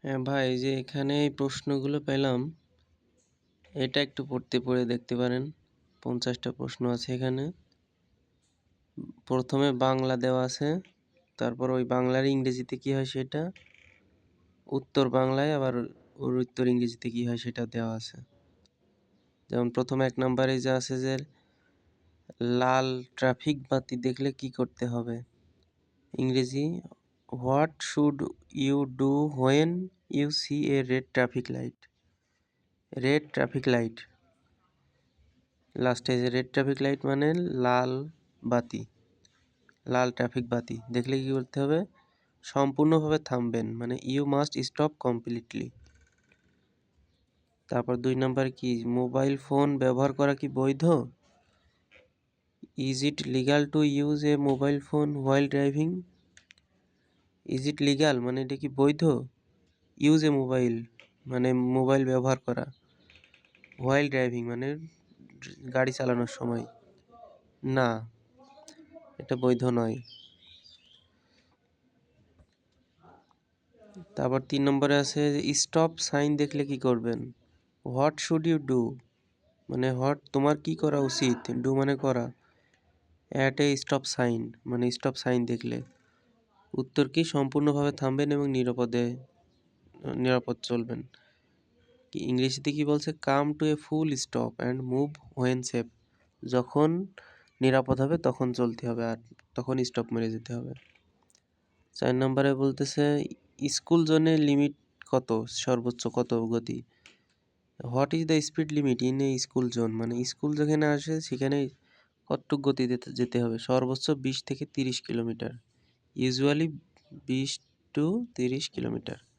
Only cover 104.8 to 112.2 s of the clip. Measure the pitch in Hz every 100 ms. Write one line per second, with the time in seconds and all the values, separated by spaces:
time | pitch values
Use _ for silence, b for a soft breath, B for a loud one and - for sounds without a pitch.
104.8 | _ _ - 131 127 113 117 - - 127
105.8 | 120 120 117 117 120 117 113 117 117 120
106.8 | 117 b b b b b _ _ _ _
107.8 | 123 123 139 165 160 156 147 - 156 147
108.8 | 143 123 123 135 139 131 - - 123 120
109.8 | 113 110 117 120 123 - 151 147 151 151
110.8 | 151 147 151 160 160 127 135 143 135 -
111.8 | b b b _